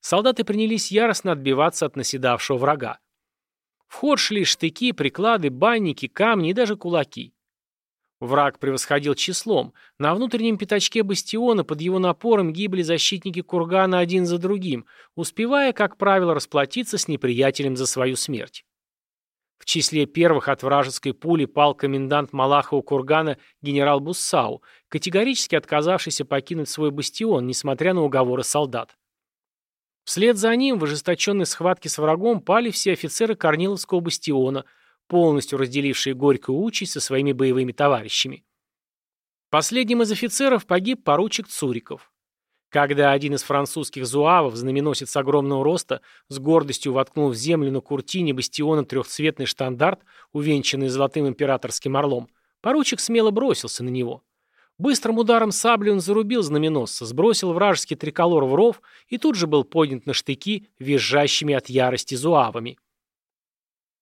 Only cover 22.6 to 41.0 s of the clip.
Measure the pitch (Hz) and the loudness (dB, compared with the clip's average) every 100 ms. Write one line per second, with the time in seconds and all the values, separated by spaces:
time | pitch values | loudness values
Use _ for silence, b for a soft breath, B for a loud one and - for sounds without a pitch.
22.6 | - 143 - 139 135 156 156 131 b _ | 2 -2 0 -2 2 0 0 -4 b _
23.6 | 143 143 139 143 143 180 - 160 113 123 | -4 0 2 2 0 -6 0 0 0 -4
24.6 | b b _ 160 185 190 240 254 - 160 | b b _ -8 -2 0 0 -2 -2 -2
25.6 | - 151 156 185 - - 139 139 - 165 | 0 0 2 0 -2 -6 -4 -4 -4 -6
26.6 | 143 - 151 143 139 - 220 156 123 127 | -6 -2 -2 -2 -6 -4 0 0 -2 -4
27.6 | 143 131 170 185 147 131 123 127 123 151 | -4 -2 0 0 2 2 2 0 -2 -2
28.6 | 143 117 - _ _ _ _ _ _ _ | -2 -4 -10 _ _ _ _ _ _ _
29.6 | _ _ _ _ - 180 226 208 226 233 | _ _ _ _ -8 2 2 4 2 2
30.6 | 269 226 151 147 - 170 - 202 165 - | 2 0 -2 -2 -2 -2 0 0 -2 0
31.6 | 170 180 156 - 151 165 220 214 - 208 | 0 0 -4 -2 0 2 2 0 2 2
32.6 | 240 180 196 175 151 - 220 220 165 151 | 0 -2 -2 -2 -4 -2 -2 0 0 2
33.6 | 190 196 - 180 170 - - 139 131 135 | 0 -4 -2 -2 -2 -4 -2 0 0 -2
34.6 | b b b b - 175 165 147 - 135 | b b b b -2 4 4 4 0 -2
35.6 | 131 135 139 127 139 131 143 131 - 135 | -2 0 -2 -2 -2 2 2 2 0 -2
36.6 | 220 - 190 143 - 135 143 127 135 127 | -2 -4 -6 -6 -2 0 0 2 2 2
37.6 | 127 - 143 123 104 - 131 135 _ _ | -2 0 2 2 -2 -4 -4 -8 _ _
38.6 | _ _ _ _ _ _ _ _ _ 151 | _ _ _ _ _ _ _ _ _ 0
39.6 | 156 240 226 240 220 208 240 - 269 233 | 0 0 0 2 0 0 -4 0 2 2
40.6 | - 180 196 254 | 2 0 0 -2